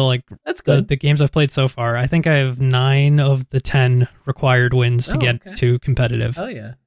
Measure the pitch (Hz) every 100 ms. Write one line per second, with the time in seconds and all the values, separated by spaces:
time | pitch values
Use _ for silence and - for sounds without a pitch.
0 | 131 123 - - - 349 - 139 202 143
1 | 147 147 147 160 143 - 131 - 117 117
2 | 131 165 160 147 135 123 131 127 131 139
3 | 143 147 139 135 127 131 - 139 127 123
4 | 123 _ - - 135 127 123 127 120 120
5 | 123 135 127 120 - - 120 123 - 127
6 | 120 117 113 120 220 156 107 123